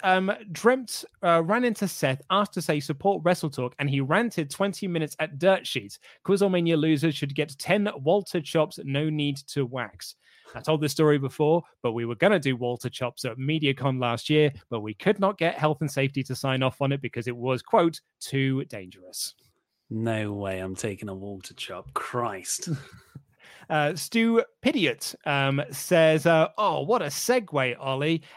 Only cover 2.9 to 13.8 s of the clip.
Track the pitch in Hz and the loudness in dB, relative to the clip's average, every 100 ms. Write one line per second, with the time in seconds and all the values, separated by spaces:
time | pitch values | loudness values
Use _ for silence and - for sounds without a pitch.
2.9 | 139 196 185 160 180 156 135 123 - 143 | -2 0 2 2 2 0 -4 -6 -4 -2
3.9 | 139 135 175 233 - 143 - 196 - 196 | 0 2 2 2 -2 -4 -2 -2 -2 -4
4.9 | 170 151 - 156 139 180 190 - 127 101 | -2 -2 -4 -6 0 2 2 0 -8 -8
5.9 | - - - - 196 196 180 170 160 160 | -12 -20 -10 0 2 4 4 2 2 4
6.9 | 151 160 147 147 143 147 - - 202 208 | 2 2 0 -4 -2 -4 -4 0 2 0
7.9 | 156 139 202 185 180 - 165 151 - 156 | -2 2 2 0 -4 0 0 0 -2 -4
8.9 | 139 156 151 143 139 - 147 127 127 107 | -2 0 0 -2 -4 -6 -4 -4 -4 -8
9.9 | 95 - - _ _ - 120 139 156 147 | -10 -16 -18 _ _ -18 -8 -2 0 0
10.9 | 143 151 147 135 - 151 170 - _ 120 | 2 4 4 0 0 2 2 0 _ -4
11.9 | 117 117 117 185 196 139 123 120 123 123 | -4 -4 0 4 4 2 0 -2 -4 -6
12.9 | - 123 - 123 117 135 160 147 135 | -6 -6 -6 -8 -6 -4 0 0 0